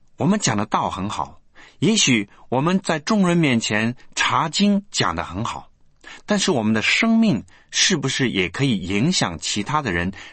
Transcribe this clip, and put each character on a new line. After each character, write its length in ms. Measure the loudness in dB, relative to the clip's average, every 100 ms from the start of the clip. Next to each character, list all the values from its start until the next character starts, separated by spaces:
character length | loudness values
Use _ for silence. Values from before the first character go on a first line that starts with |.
| _ -4
我 100 | 0
们 140 | 0
讲 180 | 0 -2
的 80 | -2
道 240 | -2 -2
很 180 | -4 -6
好， 320 | -6 -8 -10 _ -20 -18 -2
也 180 | 0 2
许 320 | 2 2 0 -10 -4
我 100 | -2
们 180 | 2 0
在 180 | 0 -4
众 300 | 0 2 4
人 100 | 4
面 220 | 2 2
前 360 | 0 0 -2 -4 -8 -2
查 340 | 0 0 0
经 340 | 2 2 2 -2
讲 260 | -2 -2 -2
得 80 |
很 220 | -6 -6 -6
好， 240 | -8 -14 _ -20 _ -20 -12 -2
但 140 | 0
是 100 | 2
我 140 | 2
们 100 | 2
的 80 | 2
生 380 | 2 2 4 4
命 260 | 4 2 -4 -20 -8
是 280 | 0 0 0
不 120 | -2
是 220 | 0 0
也 180 | 0 -2
可 140 | 0
以 140 | 0 0
影 340 | 0 0 2
响 260 | 2 -2 -4
其 240 | -6 -4
他 220 | -2 -2
的 80 | -2
人， 200 | -2 -2 -6 -14